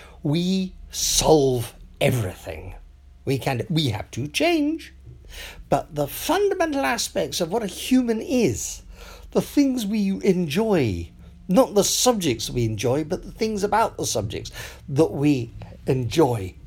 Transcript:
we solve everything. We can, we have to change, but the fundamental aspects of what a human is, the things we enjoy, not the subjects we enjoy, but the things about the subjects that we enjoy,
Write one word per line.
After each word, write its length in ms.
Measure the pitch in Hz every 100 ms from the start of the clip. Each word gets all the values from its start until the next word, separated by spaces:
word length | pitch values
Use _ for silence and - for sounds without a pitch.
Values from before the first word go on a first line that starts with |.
| - -
we 500 | 151 160 180 190 185 - -
solve 840 | - - - 135 156 135 123 117 - - -
everything. 720 | 143 120 98 - - 82 92 - - - - -
We 140 | - 131
can, 280 | 147 123 110
we 220 | 156 143
have 200 | 98 -
to 140 | - 147
change, 680 | - 311 339 294 320 - - - - - - - - -
but 260 | 143 -
the 140 | 147 143
fundamental 760 | - - 349 403 370 330 277
aspects 560 | 269 233 - 208 156 -
of 120 | 165
what 100 | 214
a 40 | 202
human 560 | - - 254 240 220
is, 600 | - 254 190 - - - - - - - -
the 100 | 226
things 420 | - - 277 254
we 340 | 202 220 196 190
enjoy, 840 | - 180 170 147 220 185 120 87 82 - - - -
not 280 | 185 226
the 100 | 202
subjects 640 | - - 254 226 170 113 -
we 160 | 127
enjoy, 400 | 113 107 123 139
but 180 | 156 175
the 100 | 190
things 300 | - 220 208
about 360 | 196 202 226 -
the 80 | 165
subjects 440 | 120 98 - 107 - - - -
that 240 | 139 160
we 400 | 139 147 139 117 - - - -
enjoy, 680 | 131 117 151 147 117 92 -